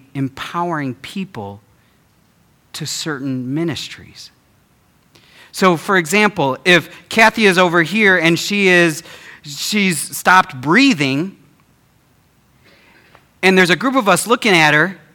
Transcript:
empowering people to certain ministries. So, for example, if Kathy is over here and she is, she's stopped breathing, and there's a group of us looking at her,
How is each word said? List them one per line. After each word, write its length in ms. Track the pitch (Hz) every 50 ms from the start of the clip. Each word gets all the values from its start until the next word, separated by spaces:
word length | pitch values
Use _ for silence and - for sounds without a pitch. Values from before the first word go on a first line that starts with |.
| _ _ _
empowering 800 | 139 135 131 135 - - - - 175 175 175 165 151 143 131 120
people 680 | - - - - 196 190 190 - 123 101 98 101 101 _ _ _ _ _ _ _ _ _ _ _ _ _ _ _ _ _ _ _ _ _ _
to 140 | - - 160
certain 680 | 135 - - - 160 151 131 135 139 131 127 123 123 135
ministries. 800 | 156 170 170 - - - - - - 85 - - - - - _ _ _ _ _ _ _ _ _ _ _ _ _ _ _ _ _ _ _ _ _ - - _
So, 240 | - - 196 185 175
for 220 | 147 - - 202
example, 600 | 185 170 147 180 208 214 208 - 180 143 135 127 - -
if 460 | 185 175 170 - - - - _ _
Kathy 360 | - 220 226 220 220 233 220
is 100 | 196 175
over 260 | 180 185 175 160 175 165
here 340 | 147 185 220 220 196 185
and 220 | 180 160 165 170 156
she 300 | - - 208 202 196 185
is, 340 | 180 175 170 165 151 143 - - - - - - - - _
she's 720 | 151 143 - - - 208 208 202 185 165 143 - - 139
stopped 460 | - - 196 180 185 185 - - 127
breathing, 760 | 123 143 170 240 277 277 226 143 147 135 135 139 170 196 - _ _ _ _ _ _ _ _ _ _ _ _ _ _ _ _ _ _ _ _ _ _ _ _ _ _ _ _ _ _ _ _ _ _ _ _ - _ _ _ _
and 160 | - 185 190
there's 120 | 185 185 160
a 60 | 175
group 220 | 156 190 277 254
of 100 | 269 220
us 180 | 196 180 - -
looking 280 | 202 233 226 - 233 185
at 200 | 165 156 151 147
her, 240 | 151 160 190 190 - _ _